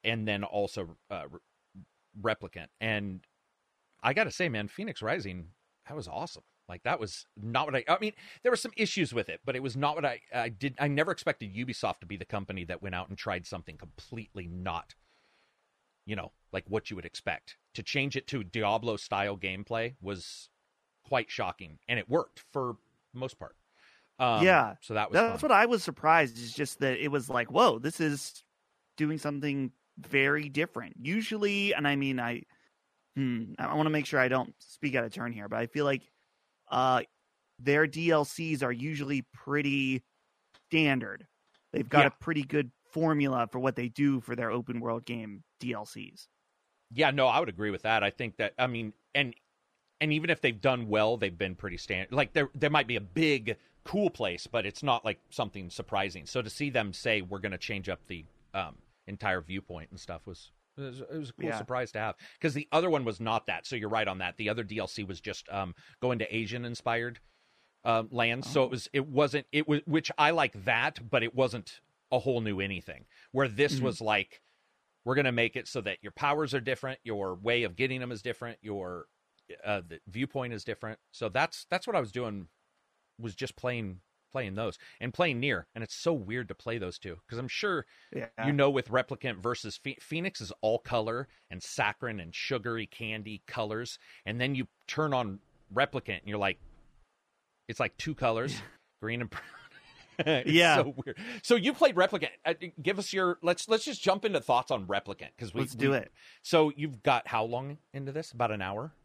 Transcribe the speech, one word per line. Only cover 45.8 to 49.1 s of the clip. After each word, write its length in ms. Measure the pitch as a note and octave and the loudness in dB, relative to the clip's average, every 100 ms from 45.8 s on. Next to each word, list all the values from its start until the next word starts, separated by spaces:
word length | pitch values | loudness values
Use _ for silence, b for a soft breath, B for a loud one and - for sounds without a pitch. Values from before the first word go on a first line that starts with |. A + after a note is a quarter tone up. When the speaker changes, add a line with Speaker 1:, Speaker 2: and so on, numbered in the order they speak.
| G#2+ | -8
Speaker 2:
Cs. 420 | A2 - - - _ _ _ _ _ _ | -14 -16 -18 -20 _ _ _ _ _ _
Speaker 1:
Yeah, 200 | A#2+ D3+ | 2 4
no, 160 | C#3 C3 | 6 6
I 140 | B2 | 4
would 80 | E3+ | 0
agree 220 | F2 G#2+ | -2 -2
with 120 | F#2 | -2
that. 200 | A2 A2 | 2 4
I 80 | G2+ | 4
think 260 | - A#2+ - | 0 -8 -2
that, 180 | G#2 - | -2 2
I 80 | B2+ | 0
mean, 260 | A#2 A2 - _ | 0 -6 -10 _